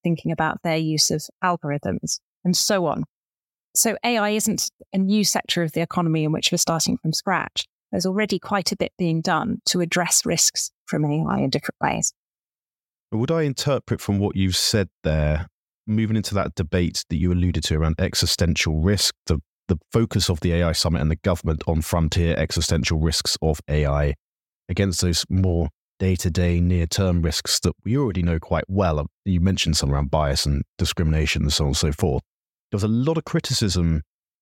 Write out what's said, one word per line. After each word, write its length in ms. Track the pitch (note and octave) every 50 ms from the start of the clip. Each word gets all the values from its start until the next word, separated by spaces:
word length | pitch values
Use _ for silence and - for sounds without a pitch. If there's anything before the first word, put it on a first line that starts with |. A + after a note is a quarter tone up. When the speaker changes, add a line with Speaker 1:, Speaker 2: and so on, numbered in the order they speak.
| -
Speaker 1:
thinking 280 | E3+ E3 - - E3
about 300 | D#3+ - D#3+ D#3 - - -
their 140 | E3+ D#3+
use 320 | D#3+ D#3+ D#3 D#3 D3+ - -
of 120 | D3+ D#3 - - - _ -
algorithms 760 | F3+ F3 - - C#3+ C#3+ C#3+ - - - - - - - - _ _ _ _ -
and 120 | F3+ E3+
so 320 | - - - G#3 F#3+ F3
on. 160 | D3 - - D#3 - _ _ _ _ _ _ _ _ _ _ _ _ -
So 220 | - - A3+ G3+ - -
A 140 | A#3+ A#3+
I 140 | A3 G#3 G#3
isn't 380 | G#3+ A3 - A3+ F#3 D#3+ - - - _ - - -
a 40 |
new 260 | F#3+ F#3+ F#3+ G#3 G#3+ G3
sector 400 | - - G3 - - - F3 E3+
of 80 | D#3
the 100 | - E3
economy 420 | E3 - - F#3 E3+ D#3+ D#3+ D#3+ D3+
in 80 | D3+
which 200 | D#3 - - -
we're 60 | F3+
starting 400 | E3+ - - E3 D#3 - F3+ E3
from 160 | - - D#3+ D#3
scratch. 520 | - - G3 F3+ D#3+ - - - - - - _ _ _ _
There's 140 | - F#3 F#3
already 320 | F#3+ F#3 G#3 G#3+ G3+ G3
quite 340 | E3+ - - G3+ G3 F3 -
a 60 | F#3+
bit 140 | - F3 - -
being 240 | - F3+ E3 D#3+ E3
done 400 | D#3+ F#3+ E3 D#3 - - - - -
to 120 | - - F3+
address 460 | E3+ E3+ - F3+ E3+ - - - -
risks 460 | D#3+ E3+ D#3+ - - - - - - - _ _
from 200 | - - D3+ D3+
A 180 | D3 D3 D#3 D#3
I 140 | - C3 C3+
in 100 | C3+ C3+
different 300 | - D3 - - - -
ways. 320 | - C3 A#2+ A2+ - - - _ _ _ _ _ _ _ _ _ _ _ _ _ _ _ _ _ _ _
Speaker 2:
Would 200 | A2 G#2+ B2+ D3
I 120 | E3 E3 D#3
interpret 580 | C#3+ C3 - - D3 C3+ - - - A#2+ -
from 180 | - - G2+ G2
what 160 | G2+ G2 -
you've 220 | F#2+ F#2+ F#2+ F#2
said 320 | - - - - G#2+ F#2 - _ _ -
there, 440 | D#2+ D#2 D#2 D2+ D2+ D2+ D2+ F2 - _ _ _ _ _ _ _
moving 300 | G#2+ G#2+ A2 A2 G#2+ A2
into 180 | A2 G2 - G2+
that 180 | G2 D#2+ E2+ -
debate 520 | - F2 - - F2+ F2 E2+ - - - -
that 80 | E2+
you 140 | D2+ F2 F2+
alluded 320 | F2+ F2+ F2+ F2+ - D#2+ -
to 120 | - D#2+
around 200 | D#2 D#2+ D#2+ D#2
existential 840 | - F#2+ - - - - - - - F2 E2 D#2 - - D#2+ D#2 D#2
risk, 340 | D#2 G2 G#2 F2 - - - _ _
the, 140 | - E2 C#2+ - _ _ _ _
the 100 | - F2 D#2+ - _
focus 380 | - A#2 A#2 - - G2+ - -
of 100 | F2+ -
the 120 | - F2+ E2+
A 100 | E2+ F2
I 40 | E2
summit 300 | D#2+ - - E2+ E2 C#2+
and 80 | D2 D#2
the 60 | D#2+
government 480 | - - G2+ F2 - - E2 D#2 D2 -
on 140 | - D#2+ D#2+
frontier 540 | D2+ - - E2+ E2 D#2 - F#2 E2+ E2 -
existential 640 | - D#2+ - - E2+ - - E2+ D#2+ - - E2 D#2
risks 380 | D#2 D#2+ - - - - - -
of 180 | D#2 D#2+ D2 - -
A 180 | - D2 D2+ D2
I 300 | C#2+ C#2+ D2 D2 C#2+ C#2 - _ _ _ _ _ _ _ _ _
against 340 | - F2+ F#2 G2+ G2 F2 -
those 240 | F#2+ F2 E2 - - -
more 400 | F#2+ F#2+ F#2+ F#2 E2+ E2+ D#2+ C#2+ - _ _ _ _ -
day-to-day, 600 | F#2+ F#2 F#2 - - F2+ D#2 F#2 F2 F2 F2 F2
near-term 600 | F2 F2 F2+ F2 E2 D#2+ - - G2 F#2 F2 F2
risks 380 | E2 D#2+ - - - - - -
that 120 | - E2+ - - -
we 140 | G2 A#2+
already 240 | C#3+ C#3+ A2 F2+ F#2+
know 180 | E2+ E2+ E2 D#2+
quite 260 | - - F2+ D#2 -
well. 400 | - G2 G2+ G2 E2+ D#2 D2 D2 - - _ -
You 160 | G2+ F#2 E2+
mentioned 360 | F2 F#2+ F#2 - - E2 D2+
some 140 | - C#2 C#2
around 200 | C#2 C#2+ C#2+ C2+
bias 340 | D2+ D#2 D2+ C#2+ C2+ - -
and 180 | C#2+ D2 C#2+ - - _
discrimination 640 | - F#2 - - - E2+ D#2 D#2 D#2 D2+ - - D2 D2+
and 100 | D2 -
so 120 | - D2+
on 40 | C#2
and 80 | C2+
so 140 | - - D2+
forth. 300 | D2 - - D#2 B1+ B1 - _ _ _ _ _ _ _ _ _
There 60 | -
was 60 | G2 G#2+
a 40 |
lot 300 | G#2+ A2+ A#2+ C3 D#3 E3
of 80 | E3 -
criticism 800 | - - E3 - - C3 - A#2 G2 E2+ F2+ E2+ E2 D#2+ D#2 - _ _ _ _ _ _ _